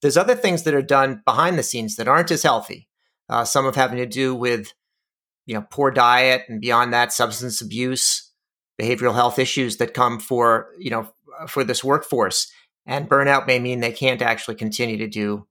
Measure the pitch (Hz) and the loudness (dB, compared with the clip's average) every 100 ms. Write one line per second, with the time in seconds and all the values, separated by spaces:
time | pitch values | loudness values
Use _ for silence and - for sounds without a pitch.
0 | 147 156 214 247 196 165 160 143 135 110 | 2 4 4 2 2 0 0 0 2 2
1 | 131 113 - 117 170 170 - 120 110 107 | 2 0 0 2 2 0 -2 -4 -6 -4
2 | 113 151 170 160 156 113 - 95 _ _ | 2 2 2 0 2 2 -2 -16 _ _
3 | _ _ - 117 117 143 135 135 131 123 | _ _ -4 -2 0 0 0 2 0 -2
4 | 123 123 131 127 123 117 104 - _ _ | -6 -2 -2 -2 -2 -2 -6 -18 _ _
5 | _ _ _ _ - 110 104 - 139 131 | _ _ _ _ -10 -10 -8 0 2 4
6 | 120 123 131 127 - 110 117 120 120 120 | 4 6 4 2 -2 -8 0 2 2 2
7 | 120 - 117 110 123 107 110 110 127 131 | 0 0 -2 -4 -8 -8 -8 -6 -4 -2
8 | - - - _ _ _ _ - 110 120 | -2 -4 -8 _ _ _ _ -6 -2 0
9 | 123 113 123 131 131 - 123 104 120 - | 0 2 2 2 -2 0 -2 -2 -2 0
10 | 123 117 - 123 117 113 - - 180 113 | 0 0 -4 2 4 2 -2 -12 -6 -6
11 | 110 _ _ - - 143 120 120 135 147 | -6 _ _ -18 -8 -4 -2 -2 2 0
12 | - 127 98 - - - _ _ - 139 | 2 0 0 0 -6 -10 _ _ -8 -6
13 | 123 139 139 135 131 123 123 123 117 110 | 2 2 4 2 4 0 0 -2 -4 -2
14 | 135 120 117 113 - 107 107 107 120 107 | 0 0 0 -2 -6 -8 -6 -4 -4 -4
15 | 110 107 104 104 - | -6 -4 -4 -4 -10